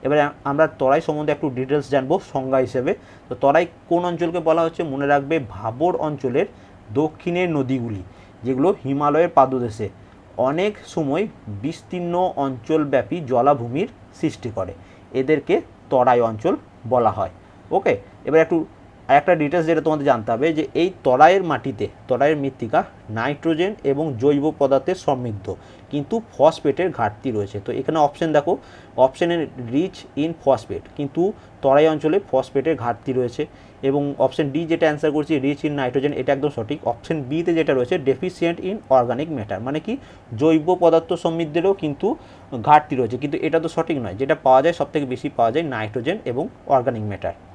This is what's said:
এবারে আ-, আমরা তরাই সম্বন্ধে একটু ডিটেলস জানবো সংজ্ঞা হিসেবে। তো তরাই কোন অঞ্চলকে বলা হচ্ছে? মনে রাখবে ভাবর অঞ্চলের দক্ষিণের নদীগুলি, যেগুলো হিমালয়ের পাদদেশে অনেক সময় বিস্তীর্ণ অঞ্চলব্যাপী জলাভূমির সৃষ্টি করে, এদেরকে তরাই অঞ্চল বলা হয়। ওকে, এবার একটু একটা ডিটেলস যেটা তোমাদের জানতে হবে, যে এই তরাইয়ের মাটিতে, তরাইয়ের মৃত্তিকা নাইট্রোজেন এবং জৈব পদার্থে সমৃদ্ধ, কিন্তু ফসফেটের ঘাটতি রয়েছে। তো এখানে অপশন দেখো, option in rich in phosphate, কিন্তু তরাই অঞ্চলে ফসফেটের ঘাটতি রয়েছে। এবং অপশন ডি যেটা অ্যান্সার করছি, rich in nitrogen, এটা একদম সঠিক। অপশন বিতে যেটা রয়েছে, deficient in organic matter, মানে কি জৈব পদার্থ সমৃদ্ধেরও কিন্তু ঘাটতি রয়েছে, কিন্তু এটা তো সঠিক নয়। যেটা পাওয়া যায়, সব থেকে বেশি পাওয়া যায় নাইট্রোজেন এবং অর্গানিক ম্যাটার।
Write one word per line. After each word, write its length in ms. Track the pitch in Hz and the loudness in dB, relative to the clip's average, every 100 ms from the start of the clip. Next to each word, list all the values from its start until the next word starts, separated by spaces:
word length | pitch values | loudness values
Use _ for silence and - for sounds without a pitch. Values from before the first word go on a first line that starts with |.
এবারে 180 | 131 151 | 2 2
আ-, 120 | 147 - | 0 -2
আমরা 220 | 143 139 156 | -6 2 0
তরাই 340 | - 131 143 | 2 2 2
সম্বন্ধে 320 | 160 151 151 | 2 -4 -2
একটু 180 | 147 156 | -2 -2
ডিটেলস 400 | 123 131 147 139 | -4 -2 -2 0
জানবো 300 | 143 131 180 - | -2 0 -2 -2
সংজ্ঞা 260 | 143 131 131 | -6 0 0
হিসেবে। 360 | 127 131 131 247 - - - | 0 -2 -2 -4 -8 -20 -14
তো 60 | |
তরাই 320 | 120 139 147 175 - - | 0 4 4 2 -6 -2
কোন 160 | 170 | 0
অঞ্চলকে 360 | 175 170 170 170 | 0 -2 -2 -2
বলা 220 | 160 160 | 2 2
হচ্ছে? 200 | 165 160 | 2 -2
মনে 240 | 170 135 139 | -6 -4 0
রাখবে 340 | 143 139 160 117 | 0 2 -2 -4
ভাবর 480 | 98 110 120 170 180 | -8 -8 -2 -2 0
অঞ্চলের 500 | 156 147 131 123 196 - - - - | -4 -4 -2 0 -2 -6 -20 -20 -8
দক্ষিণের 540 | 107 156 - - 175 180 | -2 -2 -4 -4 -2 0
নদীগুলি, 520 | 156 127 131 117 101 90 - - - | 0 -2 -2 -4 -8 -12 -20 -20 -10
যেগুলো 320 | 117 131 160 202 | -4 0 0 0
হিমালয়ের 440 | 131 139 147 147 175 | -2 0 2 2 2
পাদদেশে 600 | 175 131 131 120 107 104 - - - - - | 4 2 2 -4 -6 -8 -10 -20 -20 -18 -2
অনেক 400 | 127 151 202 208 - | -2 0 -2 -4 -10
সময় 420 | - 147 147 214 - - 101 | -6 -2 -2 -4 -8 -14 -8
বিস্তীর্ণ 720 | 127 165 - 180 175 175 185 - | -8 -10 -10 -8 -4 0 -2 -2
অঞ্চলব্যাপী 840 | 139 131 - 156 147 135 120 175 | -4 -4 -2 0 2 0 0 -6
জলাভূমির 680 | 139 123 127 143 120 127 226 - - - | -2 2 4 2 0 -6 -6 -8 -20 -4
সৃষ্টি 300 | 160 - 120 | -4 -4 -10
করে, 220 | 107 92 - - - - | -8 -8 -10 -20 -20 -8
এদেরকে 480 | 127 135 156 - 208 - - - | -4 2 0 2 -2 -2 -20 -2
তরাই 300 | 135 123 120 | 2 4 4
অঞ্চল 360 | 113 110 160 285 - - 113 | 2 0 -2 -2 -6 -18 -2
বলা 240 | 127 113 | 2 2
হয়। 200 | 98 92 - - - - | 0 -6 -8 -20 -20 -2
ওকে, 260 | 175 214 247 - - | 0 0 -2 -4 -12
এবার 160 | - 156 | 2 4
একটু 240 | 160 170 - - - - - | 4 2 -2 -12 -20 -20 2
একটা 260 | 139 147 | 2 4
ডিটেলস 320 | 170 147 175 160 | 2 2 0 2
যেটা 140 | 165 | 0
তোমাদের 260 | 156 151 139 | 2 0 2
জানতে 260 | 120 110 | 0 0
হবে, 200 | 113 151 | 0 0
যে 140 | 151 147 | 0 -2
এই 160 | - 175 185 | 0 -2 0
তরাইয়ের 400 | 143 127 156 190 | 0 6 6 6
মাটিতে, 440 | 180 135 135 107 - - - | 2 -4 -4 -6 -8 -8 -4
তরাইয়ের 280 | 123 143 156 | 2 2 2
মৃত্তিকা 480 | 139 135 113 151 - - - | -2 -6 -2 -2 -2 -10 -12
নাইট্রোজেন 640 | 110 123 147 160 156 185 214 | -6 -4 -2 -2 0 -2 -2
এবং 300 | 139 139 160 123 | -2 -2 -2 0
জৈব 340 | 135 143 143 143 | 2 2 0 0
পদার্থে 360 | 139 135 135 | 2 2 0
সমৃদ্ধ, 600 | 185 - 131 123 104 - 92 - - - | -4 -2 -2 -4 -8 -10 -12 -14 -20 -8
কিন্তু 320 | 143 143 226 220 - | -8 -4 -4 -6 2
ফসফেটের 520 | 143 160 151 - 180 | 2 4 -2 0 -2
ঘাটতি 400 | 147 110 107 135 | -2 -4 -4 -6
রয়েছে। 300 | 110 101 104 | -4 -4 -8
তো 120 | - | -8
এখানে 260 | - 135 160 | -6 -2 2
অপশন 340 | 147 - 165 | 2 2 0
দেখো, 240 | 151 143 190 - - - - | 2 2 -4 -4 -20 -14 2
option 320 | 131 - 170 | 2 4 -2
in 120 | 170 135 120 117 | 0 -4 -8 -4
rich 240 | 131 185 - - - | -2 -2 -6 -14 -4
in 80 | 156 165 | -4 -2
phosphate, 440 | - 123 - 90 - - | 0 0 0 -10 -10 -8
কিন্তু 360 | 143 156 185 - - - | -6 -2 -2 -2 -16 -2
তরাই 260 | 139 139 156 | 4 6 6
অঞ্চলে 320 | 156 156 180 196 | 2 0 0 0
ফসফেটের 460 | 131 127 143 139 156 | -2 0 -2 -2 -2
ঘাটতি 360 | 117 113 - | -2 -6 -4
রয়েছে। 340 | 127 123 127 151 - - - | -2 -2 -4 -8 -8 -20 -6
এবং 320 | 135 143 143 139 | -2 0 -2 0
অপশন 320 | 131 - 151 | 0 0 -2
ডি 140 | 135 | -2
যেটা 220 | 165 165 160 | -2 0 0
অ্যান্সার 260 | 151 156 | 2 0
করছি, 280 | 147 151 156 | 0 0 0
rich 220 | 135 143 151 | 0 -2 -4
in 80 | 143 | -2
nitrogen, 320 | 127 135 139 143 | -2 0 -2 -2
এটা 120 | 127 | -2
একদম 180 | 139 143 127 | 0 0 -4
সঠিক। 220 | 110 151 - | -6 -4 -4
অপশন 360 | 117 - 160 | -6 -4 -6
বিতে 320 | 127 156 170 | -4 -4 0
যেটা 200 | 165 147 | 0 2
রয়েছে, 240 | 135 123 185 | 2 2 0
deficient 600 | 135 131 185 175 170 170 185 | 0 0 -2 -2 -2 -2 -6
in 80 | 208 - | -8 2
organic 380 | 131 120 120 160 147 | 2 2 -2 -4 -6
matter, 220 | 107 98 | -6 -6
মানে 200 | 117 147 | -4 -6
কি 160 | 156 254 - - - 110 | -6 -8 -10 -20 -14 0
জৈব 400 | 151 160 156 180 | 4 4 2 4
পদার্থ 320 | 175 165 165 | 6 4 2
সমৃদ্ধেরও 640 | 175 170 165 165 156 190 | -2 -2 -2 -2 0 0
কিন্তু 420 | 196 156 143 196 311 - - - 131 | 0 -2 -2 -4 -4 -10 -20 -12 -6
ঘাটতি 340 | 110 151 151 131 | 2 2 2 -2
রয়েছে, 220 | 120 123 | -2 -2
কিন্তু 180 | 143 147 | -6 -4
এটা 240 | 156 160 | -2 -2
তো 80 | 160 | -2
সঠিক 300 | - 160 156 | -4 -2 -2
নয়। 160 | 110 | -4
যেটা 200 | 95 135 | -6 -2
পাওয়া 280 | 156 135 131 | 0 6 6
যায়, 120 | 147 | 6
সব 120 | 170 139 | 0 -2
থেকে 140 | 156 139 | -2 -4
বেশি 220 | 127 147 | -6 -6
পাওয়া 240 | - 117 | 0 0
যায় 120 | 127 | 2
নাইট্রোজেন 540 | 165 123 107 127 120 208 | -4 -6 -6 -4 -4 -4
এবং 240 | - 120 202 - - | -4 -4 -6 -10 0
অর্গানিক 360 | 135 123 117 | 2 2 -4
ম্যাটার। 420 | 107 98 90 - - | -6 -6 -8 -8 -16